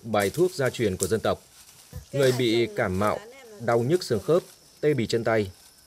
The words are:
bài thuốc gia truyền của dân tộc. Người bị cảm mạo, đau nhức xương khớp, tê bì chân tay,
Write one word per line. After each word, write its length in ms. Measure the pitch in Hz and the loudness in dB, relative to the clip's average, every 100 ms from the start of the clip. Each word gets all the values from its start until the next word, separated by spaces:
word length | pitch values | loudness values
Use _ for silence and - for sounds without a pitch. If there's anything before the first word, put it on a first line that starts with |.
bài 280 | 113 104 101 | -2 0 0
thuốc 200 | 147 180 | 2 0
gia 200 | - 123 | 0 -2
truyền 260 | - 107 92 | 0 -2 0
của 100 | 87 | -2
dân 140 | 110 | 0
tộc. 180 | 104 92 - - - - - - - | 0 -2 -6 -20 -20 -20 -18 -16 -8
Người 200 | 139 135 127 | 0 2 2
bị 300 | 120 113 113 104 | 2 2 0 -2
cảm 220 | 107 92 | -2 0
mạo, 200 | 104 78 - - - - 117 | 0 0 -6 -20 -20 -8 0
đau 120 | 117 | 0
nhức 240 | 120 180 | 2 0
xương 160 | - 110 | 0 -4
khớp, 220 | 120 147 - - - - | 2 0 0 -20 -20 -4
tê 140 | 151 | -2
bì 120 | 135 107 | 0 0
chân 180 | 117 | 0
tay, 260 | 113 113 98 - - _ | 2 0 0 -6 -20 _